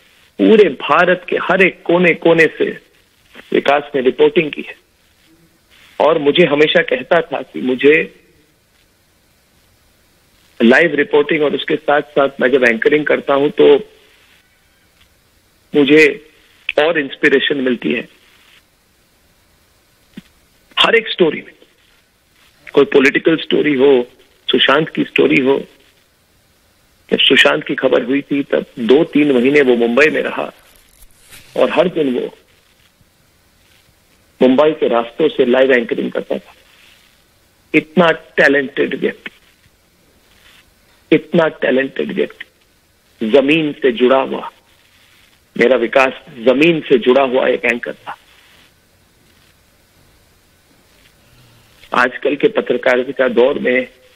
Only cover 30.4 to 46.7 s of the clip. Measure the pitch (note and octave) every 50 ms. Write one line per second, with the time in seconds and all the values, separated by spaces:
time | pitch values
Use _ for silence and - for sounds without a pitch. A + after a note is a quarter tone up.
30.4 | - - - _ _ _ _ _ _ _ _ _ - - _ _ _ _ - -
31.4 | - - - - C3 A#2+ G#2 D3 E3 F#3 - E3+ D3+ C3+ A#2+ B2+ - - - -
32.4 | _ _ _ _ _ _ _ _ _ _ _ _ _ _ _ _ _ _ _ _
33.4 | _ _ _ _ _ _ _ _ _ _ _ _ _ _ _ _ _ _ _ -
34.4 | C3+ B2+ C3 B2+ D3+ D#3 D#3 - D3 B2+ A#2+ A#2 A2+ - - - D#3+ D3 - -
35.4 | C3+ A#2+ A#2+ C3 C3+ C3 C3+ B2 A2+ - - - C3 B2 - - - - - -
36.4 | - - - _ _ _ _ _ _ _ _ _ _ _ _ _ _ _ _ _
37.4 | _ _ _ _ _ _ - D#3 D3+ - - - F3 E3 D#3+ - - - _ -
38.4 | E3 C#3+ C#3 C#3+ C3+ B2 - - C#3+ C3 - C3+ - - - - - - - _
39.4 | _ _ _ _ _ _ _ _ _ _ _ _ _ _ _ _ _ _ _ _
40.4 | _ _ _ _ _ _ _ _ _ _ _ _ _ - E3 D3+ - - - E3+
41.4 | D#3+ D#3 D3 - - - C3 B2+ C3+ C3+ - - - - - - - - - -
42.4 | - _ _ _ _ _ _ _ _ _ _ _ _ _ _ - A#2+ A2 A2 C#3
43.4 | C3 C#3 D#3 E3 D#3 D3 C#3+ - - C3+ A#2 G#2+ B2 B2 C3 C3+ C3+ C3 C3+ B2+
44.4 | - - - _ _ _ _ _ _ _ _ _ _ _ _ _ _ _ _ _
45.4 | _ _ - - A#2 A#2+ C3 A#2+ A#2 A2 - C3+ C3 C3 B2+ - - - D3+ B2
46.4 | A2 B2 B2 C3+ D#3 F3